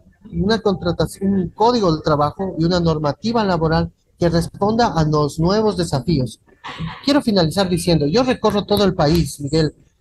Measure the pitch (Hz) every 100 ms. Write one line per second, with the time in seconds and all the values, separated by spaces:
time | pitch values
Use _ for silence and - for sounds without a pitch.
0 | - _ - 170 185 220 214 185 170 165
1 | 156 - 190 196 170 - 220 247 190 156
2 | 160 147 147 147 190 156 165 180 170 156
3 | 151 139 220 233 208 175 160 160 170 -
4 | _ _ 170 170 165 - 202 226 226 160
5 | 156 151 147 147 165 208 220 175 170 139
6 | 123 165 123 - _ _ - - 160 -
7 | - 285 247 202 160 165 190 175 180 165
8 | 143 202 254 240 214 208 196 208 202 175
9 | 151 170 139 - 143 160 151 - _ _